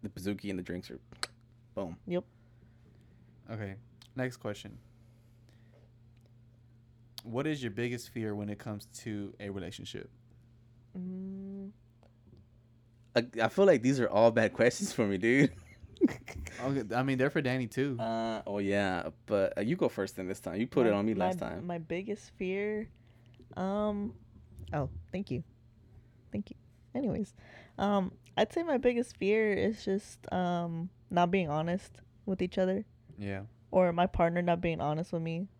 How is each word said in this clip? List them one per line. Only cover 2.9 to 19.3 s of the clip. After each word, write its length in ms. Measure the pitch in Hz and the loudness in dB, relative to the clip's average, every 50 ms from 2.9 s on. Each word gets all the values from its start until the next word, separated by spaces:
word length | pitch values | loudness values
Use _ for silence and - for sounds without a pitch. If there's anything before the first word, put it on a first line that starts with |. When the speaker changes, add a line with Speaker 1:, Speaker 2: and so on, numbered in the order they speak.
| - - - - - - - - - - - - | -20 -20 -20 -20 -20 -20 -20 -20 -20 -20 -16 -12
Speaker 3:
Okay. 240 | 113 107 107 98 98 110 - - - - - - - | -10 -8 -8 -8 -10 -12 -18 -20 -20 -20 -20 -14 -8
Next 200 | 131 127 127 123 | -6 -6 -6 -6
question. 420 | - - 110 104 - - 101 107 - - - - - - - - - - - - - - - - - - - - - - - _ - - - - - - - - - - - - _ _ _ _ - - _ - _ - - - - - | -8 -8 -8 -8 -8 -12 -18 -18 -20 -20 -20 -20 -20 -20 -20 -20 -20 -20 -20 -20 -20 -20 -20 -20 -20 -20 -20 -20 -20 -20 -20 _ -20 -20 -20 -20 -20 -20 -20 -20 -20 -20 -20 -20 _ _ _ _ -20 -20 _ -20 _ -20 -20 -20 -18 -14
What 220 | 117 113 123 143 | -8 -6 -4 -2
is 160 | 156 156 143 | -2 -4 -2
your 100 | 127 117 | -4 -6
biggest 380 | 98 110 117 123 123 117 - - | -4 -2 -4 -2 -4 -6 -8 -8
fear 240 | - 120 110 107 104 | -6 -4 -4 -2 -2
when 140 | 104 104 104 | -4 -4 -6
it 100 | 104 107 | -8 -8
comes 280 | - 113 107 104 - - - - | -8 -10 -10 -10 -12 -14 -18 -12
to 320 | - 117 107 104 101 98 - - | -8 -6 -6 -6 -6 -8 -10 -10
a 100 | 101 101 | -10 -8
relationship? 580 | 98 98 85 82 110 - - - - - - - - - - - - - - - - - - - - - - - - | -6 -6 -8 -8 -10 -10 -14 -12 -10 -12 -12 -12 -18 -20 -20 -20 -20 -20 -20 -20 -20 -20 -20 -20 -20 -20 -20 -16 -12
Speaker 2:
Mm. 760 | 185 180 185 185 185 190 190 190 190 196 196 196 196 196 196 - - - - _ _ - - _ _ _ - - - - _ - - _ _ - _ _ - - - - - _ | -10 -10 -8 -8 -10 -10 -10 -10 -10 -12 -12 -12 -12 -12 -14 -16 -18 -20 -20 _ _ -20 -20 _ _ _ -20 -20 -20 -20 _ -20 -20 _ _ -20 _ _ -20 -20 -20 -20 0 _
Speaker 1:
I, 100 | 123 117 120 - 113 | 0 0 2 -2 0
I 60 | 113 110 | 0 2
feel 180 | - - 196 | 4 6 8
like 160 | 196 170 120 | 8 8 6
these 180 | 113 127 139 135 | 6 2 4 4
are 80 | 120 - | 2 4
all 220 | - 104 113 117 | 6 8 8 8
bad 220 | 113 117 113 104 | 8 6 4 4
questions 400 | - - 113 123 - - 202 196 | 4 4 4 4 4 2 -6 -4
for 140 | - - 117 | 0 0 2
me, 120 | 101 101 95 | 2 2 2
dude. 340 | 95 113 123 135 147 - - | 4 4 6 8 6 6 4
<laughs> 40 | - - - - - - - - - 381 262 - - - - - - - - - - 123 | -2 -20 -20 -20 -20 -20 -20 -2 2 2 2 2 0 -12 -14 -12 -12 -12 -12 -10 -6 -4
Speaker 3:
Okay, 300 | 135 139 139 113 101 110 | -2 -2 -2 -2 0 0
I 80 | 123 | 0
mean, 160 | 131 135 135 127 | 2 2 2 4
they're 120 | 127 143 | 2 2
for 100 | 139 165 | 2 0
Danny, 260 | 143 127 127 131 127 | 0 0 0 0 -2
too. 300 | 110 - - - 143 131 117 | -2 0 0 0 0 0 -2
Speaker 1:
Uh, 420 | 113 113 113 113 113 113 110 107 - | -2 -2 -2 -2 -2 -2 -2 -4 -4
oh, 120 | - 101 101 | -4 -2 0
yeah. 500 | 101 98 98 101 101 95 92 87 - 80 80 - - | 2 2 4 4 4 2 0 0 -4 -6 -8 -10 -4
But, 320 | - | 0